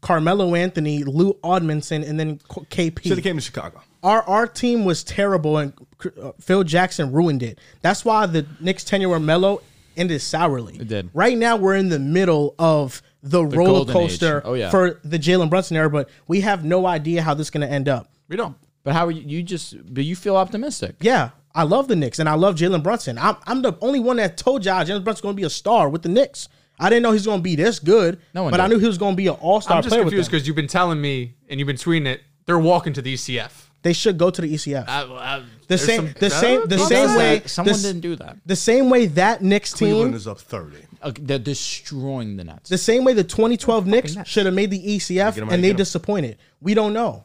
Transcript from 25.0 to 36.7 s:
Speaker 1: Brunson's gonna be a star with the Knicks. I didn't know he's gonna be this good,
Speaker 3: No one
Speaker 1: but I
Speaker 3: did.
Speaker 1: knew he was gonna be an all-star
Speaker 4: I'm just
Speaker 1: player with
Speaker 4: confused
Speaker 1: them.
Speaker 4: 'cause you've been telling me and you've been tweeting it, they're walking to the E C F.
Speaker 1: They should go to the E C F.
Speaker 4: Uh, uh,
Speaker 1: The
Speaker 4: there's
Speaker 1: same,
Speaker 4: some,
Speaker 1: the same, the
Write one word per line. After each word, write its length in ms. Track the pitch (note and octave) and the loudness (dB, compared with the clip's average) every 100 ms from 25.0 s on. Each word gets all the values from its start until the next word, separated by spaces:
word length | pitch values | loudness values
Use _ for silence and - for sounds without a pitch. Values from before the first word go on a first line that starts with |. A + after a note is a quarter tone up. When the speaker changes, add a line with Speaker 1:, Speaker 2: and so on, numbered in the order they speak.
Speaker 1:
Brunson's 200 | F#3+ G#3 | -4 -6
gonna 120 | G3 | -6
be 80 | G3 | -4
a 80 | E3+ | -6
star 380 | - F#3+ A3+ D3+ | -4 2 2 2
with 140 | D#3+ | 0
the 60 | E3+ | 0
Knicks. 380 | G3 C#4 - - _ _ _ | 2 0 -2 -18 _ _ _
I 100 | F#3 | 2
didn't 120 | A#3 | 4
know 80 | A#3 | 4
he's 140 | G#3+ G3+ | 2 2
gonna 160 | G#3 | -2
be 140 | F3 D#3 | 0 2
this 220 | G3 A#3 | 0 0
good, 400 | D3 A3 F3 F3+ _ | 4 4 4 -2 _
Speaker 3:
No 100 | F3 | -6
one 60 | F3 | -2
Speaker 1:
but 80 | F3 | 2
I 80 | F#3 | 4
Speaker 3:
did. 60 | |
Speaker 1:
knew 60 | A#3 | 4
he 60 | A3+ | 2
was 120 | F3+ | 0
gonna 180 | G3+ F#3 | -2 0
be 100 | F#3+ | 0
an 80 | D3+ | -2
all-star 420 | D#3+ G#3 - E3 | 0 0 2 0
Speaker 4:
I'm 40 | |
just 80 | A3+ | 2
Speaker 1:
player 120 | A3+ | 2
with 80 | F3+ | 2
Speaker 4:
confused 180 | G3 E3 | 0 0
Speaker 1:
them. 80 | E3 | -2
Speaker 4:
'cause 80 | C#3 | -2
you've 80 | D3+ | -4
been 100 | C#3+ | -2
telling 320 | F3+ F3+ D#3 | 0 0 0
me 340 | D3 C3+ A#2+ - _ | -2 -4 -6 -12 _
and 100 | C#3 | -6
you've 80 | C#3+ | -4
been 100 | C3 | -4
tweeting 300 | - E3 C#3+ | 0 0 0
it, 140 | C3 _ _ | -6 _ _
they're 140 | - F3 | -2 2
walking 340 | D#3+ F3 E3+ | 4 2 0
to 100 | C#3 | -6
the 80 | B2+ | -6
E 40 | C3 | -6
C 240 | - B2 | -6 -6
F. 300 | A2+ - _ _ | -8 -14 _ _
Speaker 1:
They 100 | E3+ | -2
should 240 | E3+ A3+ F3 | 0 0 2
go 120 | F3 | 0
to 100 | F3+ | 0
the 100 | E3 | -6
E 40 | D3+ | -6
C 180 | - | -4
F. 140 | C#3 B2+ | -6 -6
Speaker 4:
Uh, 40 | C3+ C3 | -6 -8
uh, 240 | B2+ B2 C#3 | -10 -8 -8
Speaker 1:
The 60 | A#2+ - _ | -10 -20 _
Speaker 4:
there's 160 | F#3 | 0
Speaker 1:
same, 220 | - A3+ D#3+ | 2 0 -2
Speaker 4:
some, 60 | - | -2
Speaker 1:
the 100 | G3 | 0
same, 380 | D3+ A#3+ B3+ | 2 2 2
the 60 | A3+ | 2